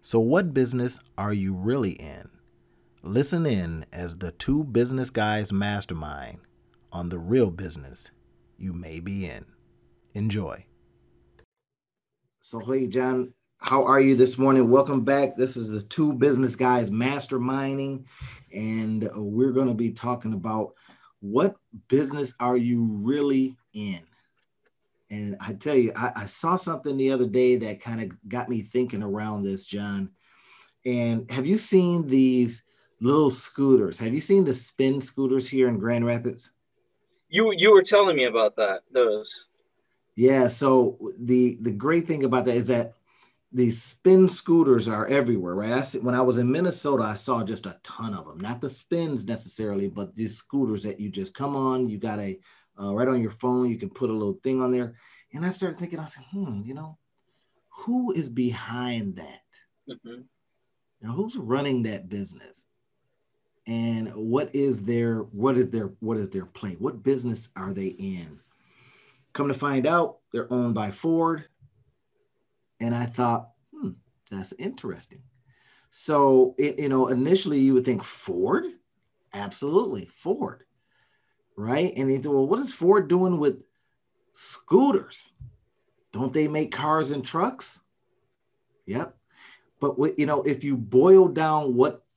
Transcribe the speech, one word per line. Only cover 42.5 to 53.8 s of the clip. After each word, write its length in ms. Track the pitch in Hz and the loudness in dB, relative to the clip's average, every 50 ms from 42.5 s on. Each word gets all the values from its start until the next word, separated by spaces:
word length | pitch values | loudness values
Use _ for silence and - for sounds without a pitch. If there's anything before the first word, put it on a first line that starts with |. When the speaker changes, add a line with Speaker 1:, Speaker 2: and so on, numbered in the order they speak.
| 120 | 0
Speaker 1:
is 100 | 120 120 | 0 0
that 280 | 110 127 117 117 117 - _ _ _ _ _ _ _ _ _ _ _ | 0 0 0 0 -4 -10 _ _ _ _ _ _ _ _ _ _ _
these 280 | - 127 123 117 117 113 | 0 2 2 2 0 -2
spin 460 | - - - _ _ 185 190 185 185 | -10 -14 -18 _ _ 6 8 8 8
scooters 640 | 180 185 - - - 170 170 156 135 123 113 107 113 | 6 4 -4 0 2 4 4 6 6 4 4 4 0
are 180 | 107 107 110 | -2 -2 -2
everywhere, 480 | - 135 143 127 117 117 98 90 87 87 | 0 2 2 2 2 0 0 -2 -4 -4
right? 180 | 98 104 113 | -4 -2 -2
I 100 | 120 131 | -2 -2
see, 180 | 135 135 - - | -2 -4 -8 -4
when 160 | 117 123 123 | -2 -2 0
I 60 | 127 | 2
was 160 | 131 123 117 120 | 2 2 2 2
in 120 | 123 123 | 0 0
Minnesota, 540 | 135 160 185 180 170 - - 147 135 117 110 | 0 2 0 -2 -2 -2 -2 0 0 0 0
I 100 | 107 107 | -2 -4
saw 300 | 104 - 135 127 113 107 | -6 -4 -4 -2 -2 -2
just 220 | 95 110 95 - | -4 -6 -8 -10
a 120 | 95 - _ - | -14 -16 _ -20
ton 280 | - - - 113 110 | -18 -12 -10 -8 -8
of 160 | 98 90 76 76 | -8 -10 -12 -14
'em. 120 | 76 82 | -14 -12
Not 200 | 95 110 123 120 | -10 -10 -8 -8
the 100 | 143 131 | -8 -10
spins 540 | - - _ _ 170 170 165 156 143 117 98 | -10 -12 _ _ -4 -4 -2 -4 -6 -6 -6
necessarily, 600 | 107 113 110 - - - - 110 104 101 98 98 | -6 -8 -8 -8 -14 -10 -8 -6 -4 -4 -4 -4
but 300 | 98 - 101 98 90 - | -4 -6 -8 -10 -10 -8
these 200 | 110 113 104 107 | -8 -8 -8 -8
scooters 460 | - - _ 143 139 131 110 107 98 | -12 -14 _ -2 -2 -2 -2 -2 -4
that 160 | 98 107 - - | -6 -8 -8 -8
you 120 | 104 101 | -10 -8
just 220 | 87 98 95 95 | -6 -8 -10 -10
come 220 | _ - 135 139 143 | _ -6 -6 -4 -2
on, 340 | 135 135 131 131 127 127 113 | -2 -2 0 0 0 -2 -4
you 80 | 107 | -4
got 220 | 98 110 110 107 104 | -6 -6 -6 -6 -6
a, 220 | 101 98 92 - _ _ _ _ _ _ _ 101 | -6 -8 -10 -12 _ _ _ _ _ _ _ -10
uh, 160 | 101 98 101 | -6 -4 -2
right 140 | 110 123 131 | 0 0 0
on 140 | 131 120 | 0 0
your 80 | 113 107 | -2 -4
phone, 400 | 104 - - 123 123 127 127 120 | -6 -4 -2 0 0 0 0 -2
you 80 | 113 | -2
can 100 | - | -4